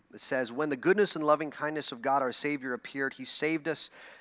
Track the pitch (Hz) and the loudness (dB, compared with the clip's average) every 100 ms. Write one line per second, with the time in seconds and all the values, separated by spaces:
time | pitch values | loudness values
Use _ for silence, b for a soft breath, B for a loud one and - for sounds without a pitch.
0 | _ 104 - 131 117 120 151 135 147 196 | _ -8 -2 0 0 -2 -2 2 4 6
1 | 196 160 151 151 151 - 151 151 - 123 | 4 2 4 4 2 -4 -4 -2 -4 -2
2 | 135 139 127 117 147 147 127 120 - 139 | 2 2 2 0 -2 -2 -4 -6 -6 -4
3 | 135 - 131 - 156 160 151 147 - B | -4 -4 -4 -2 0 0 -2 -4 -4 B
4 | B B | B B